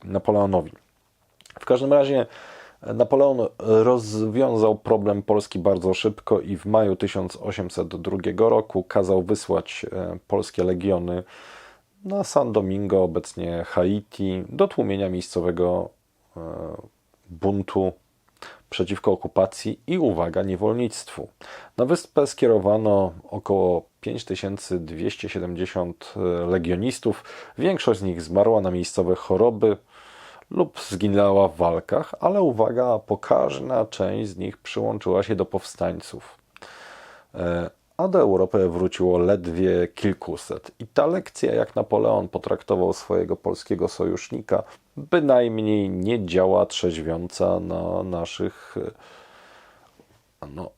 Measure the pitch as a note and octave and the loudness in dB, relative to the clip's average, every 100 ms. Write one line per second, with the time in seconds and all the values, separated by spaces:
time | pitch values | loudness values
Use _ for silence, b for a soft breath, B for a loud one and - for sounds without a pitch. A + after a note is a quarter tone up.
0 | F#2+ F#2+ - G#2 G2 F#2 D#2+ - _ _ | -6 -4 0 0 2 0 -2 -12 _ _
1 | _ _ _ _ _ - - B2 C3+ C#3+ | _ _ _ _ _ -20 0 0 4 4
2 | C#3 C3+ A#2 B B B B B - A2+ | 4 2 -2 B B B B B -10 -2
3 | A#2 C3+ C#3 B2+ A2 - A2 A2 A2+ B2+ | 2 4 4 2 -2 -4 4 6 6 4
4 | G#2+ G#2+ A2 A2 C3 A2+ G#2+ G#2+ - A2 | 0 -4 -2 0 2 4 4 2 2 2
5 | G2+ G2+ G2+ G#2 - G2 F2+ F#2+ F#2 F#2 | 2 -2 2 0 0 0 2 2 2 0
6 | A2 G#2 - G#2 - G2 G2+ A2 G#2 F#2 | 0 -4 0 0 0 -6 0 2 4 0
7 | G2 G2 F#2 - G#2 G2 F2+ - E2+ F2+ | -2 -4 -6 -8 -8 -6 -6 -4 -6 -6
8 | F2 F#2+ F2 F#2 A2+ A2+ A2 - A#2+ G#2+ | -6 -4 -4 2 4 4 2 -4 0 0
9 | F#2 F#2+ F2+ G#2 - F2 - - - F#2 | 4 2 2 -2 0 -2 -2 -10 -10 -8
10 | F2+ F2+ - G2+ G#2 - F#2 F2+ G2 F2+ | -8 -10 -2 -2 -2 -2 0 0 0 0
11 | F2 F2+ F#2 B B B B B _ _ | 0 -6 -8 B B B B B _ _
12 | G3 G3 - D3 B2+ G#2+ F#2+ G2 G2+ F#2+ | -6 -4 0 0 2 0 0 -2 2 2
13 | F#2 E2 - - E2+ E2+ E2+ - F2+ G#2 | 2 0 -6 -8 -6 -6 -4 0 0 0
14 | - - G2 F#2 F2+ C3+ G3 - G#2+ G2 | -6 -6 -4 -4 -6 0 0 0 -2 -2
15 | G2 F2+ - F2+ F2 E2+ F2 F2+ F2+ - | -2 -4 -4 -2 -2 0 0 0 -4 -12
16 | _ _ _ - E2 E2 E2 D#2 - _ | _ _ _ -16 -12 -12 -12 -14 -18 _
17 | _ _ _ E2 G2 G2+ F#2+ G2 F#2+ - | _ _ _ -4 0 0 -2 0 0 -2
18 | _ _ _ _ B B _ - F#2 G2 | _ _ _ _ B B _ -4 -2 0
19 | - F#2+ F#2+ - F#2+ - A2 - - F3+ | 2 0 0 2 2 0 -8 -8 -4 0
20 | C#3+ E2+ E2+ F2 F#2+ F#2 G#2+ A#2 A#2+ - | 2 2 0 0 -2 0 0 0 -2 -6
21 | - - - _ B B B - B2+ E3+ | -14 -14 -14 _ B B B -2 0 0
22 | - - C#3+ - B2+ G#2+ F#2+ G#2+ A2 G2+ | 0 0 0 2 4 4 4 2 4 4
23 | F#2 E2+ - G2+ - G2 F#2 E2+ - _ | 2 -2 -12 -10 0 2 2 0 -2 _
24 | - A#2 - F#2+ G2 G2 - F2+ D#2+ D#2+ | -8 -8 -8 -8 -6 -8 -6 -6 -6 -6
25 | F#2+ - - G2 F2+ F2 F2+ F#2+ F2 E2+ | -6 -6 -8 -6 -6 -6 -6 -4 -6 -8
26 | - G#2 F#2 F2 F2 F#2 E2+ F2+ A#2 - | -14 -4 -2 -2 0 0 0 -2 -2 -2
27 | A2+ G2 B B B - E3 F#3 - G#2 | -2 -4 B B B -4 -2 0 0 0
28 | G2 E2+ D#2+ F2+ G#2+ A2 F#2 F2+ F2 - | -2 -6 -2 2 4 4 2 -2 -4 -2
29 | F2+ F2+ - F#2 A#2 A2 A2 G2+ _ B | 0 0 0 2 4 4 2 2 _ B
30 | B B B B _ - F3 - - F#2+ | B B B B _ -2 -2 -2 -10 -2
31 | G#2 G2 G2+ G2 G2 D#2+ E2+ E2 - - | 2 4 6 6 4 4 0 0 0 -2
32 | D#3 - E3+ G3+ F3 A2 A2 A#2+ B2 A2 | -2 -2 0 2 2 2 2 2 0 0
33 | - G2+ - C3 C3 C3+ C3 B2+ A2 - | -2 -4 2 2 2 -2 -4 -2 -2 -2
34 | F#2+ G#2 G#2+ F2+ F#2+ - - - A2 G#2+ | -2 -2 -6 -6 -8 -10 -10 -4 -4 -4
35 | F#2+ F#2 G2+ G2+ F#2 F#2+ - - F2 F2 | 0 0 2 -2 -2 -4 -8 -6 -4 -4
36 | - - - - _ - B B B B | -12 -18 -18 -20 _ -20 B B B B
37 | B B B - F2 E2+ E2+ - _ - | B B B -6 -4 -2 -4 -10 _ -4
38 | F#3+ F#3 G#2+ F#2 F#2 G#2 F#2 E2+ F2+ - | 0 4 4 4 4 4 2 2 -2 2
39 | F2+ F2 F2 - E2+ E2+ F#2 F2+ F2 - | 2 4 4 2 0 0 2 2 0 -2
40 | G#2 F#2 - D#2 - - - _ A#2 - | -2 -2 -6 -10 -10 -12 -14 _ -2 2
41 | D3+ F3+ - - A#2+ A2 A2 - A2 A2 | 2 0 -6 -4 0 0 0 -2 0 2
42 | A2+ G#2+ F#2+ G2+ - F#2 - F#2+ F2+ F2+ | 2 2 0 -6 -4 -6 0 0 2 -2
43 | - F#2 F2 F2+ F#2 F#2 - F#2+ F2 - | -2 -2 -2 -4 -4 -6 -4 -2 -2 -2
44 | F2+ F2+ - B2 G#2+ G2 - B _ - | -4 -4 -8 -12 -2 -2 -4 B _ -18
45 | D3 F3+ D3 B2+ A#2+ A2 G#2+ G#2+ G2 F#2 | -2 0 4 4 4 0 0 0 0 -2
46 | F#2+ A#2 F#2 F2+ F#2 F#2+ - - F2+ D#2+ | -2 -2 0 2 4 4 2 0 -2 -2
47 | D#2 E2 F2+ - F#2 F#2 F2+ F2 F2 F2+ | -4 -6 -6 -2 0 0 -4 -6 -4 -4
48 | F#2 F2 E2+ - G2 - - - - - | -4 -6 -8 -6 -8 -8 -12 -10 -10 -12
49 | B B B B B B B B B B | B B B B B B B B B B
50 | _ _ _ _ C#2+ D2 F2+ | _ _ _ _ -18 -14 -14